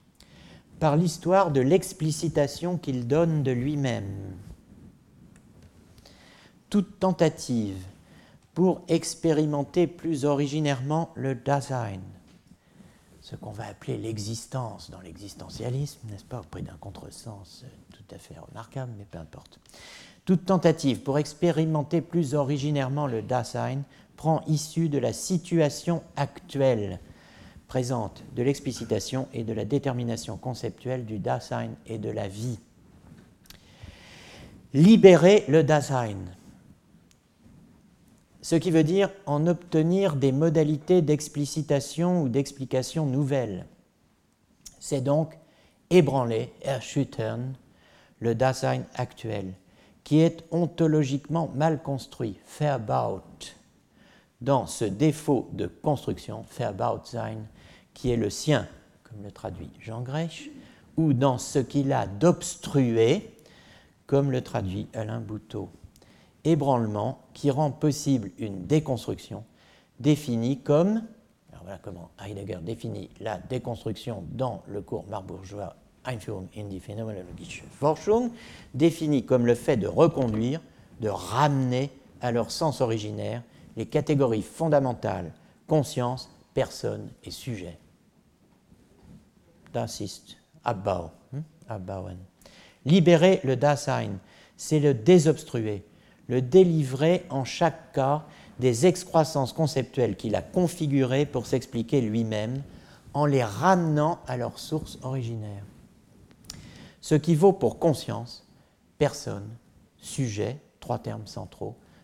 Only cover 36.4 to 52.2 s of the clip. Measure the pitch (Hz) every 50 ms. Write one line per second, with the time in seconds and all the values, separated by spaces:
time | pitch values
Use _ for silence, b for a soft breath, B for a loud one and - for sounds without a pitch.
36.4 | - - - - - - - _ _ _ _ - _ _ _ _ _ _ _ _
37.4 | _ - - - - _ _ _ _ _ _ _ _ _ _ _ _ _ _ _
38.4 | - - 165 160 165 185 160 160 151 156 185 196 196 190 - - - 143 147 147
39.4 | 156 175 170 175 - - 170 160 156 165 180 196 196 180 147 131 139 135 131 143
40.4 | 160 170 151 165 156 151 151 143 - - 185 180 156 139 151 139 - - - 147
41.4 | 147 135 - 160 147 - 143 139 - - - 156 170 180 180 175 147 123 113 139
42.4 | 139 - - - 127 - 131 131 123 - - 165 156 135 127 143 147 131 143 131
43.4 | 120 107 95 90 90 - - _ _ _ _ _ _ _ _ _ _ _ _ _
44.4 | _ _ _ _ - - - - - - 151 135 123 139 143 156 156 - - b
45.4 | b b b b b b b b b - 175 185 151 - 135 135 123 117 113 110
46.4 | 123 - - - - 139 135 113 - - - 139 131 - - - 110 110 113 117
47.4 | 127 131 131 - _ b b b b b b b b b b b 107 117 113 113
48.4 | 131 131 127 - 135 131 131 127 - - - - 123 - - - - 110 107 101
49.4 | 98 95 95 - b b b b b b b b b - 147 156 165 165 165 -
50.4 | - - 165 170 170 143 - - 170 156 151 156 143 127 139 135 - - 151 170
51.4 | 156 - - 131 156 165 156 131 - 139 139 127 - - - -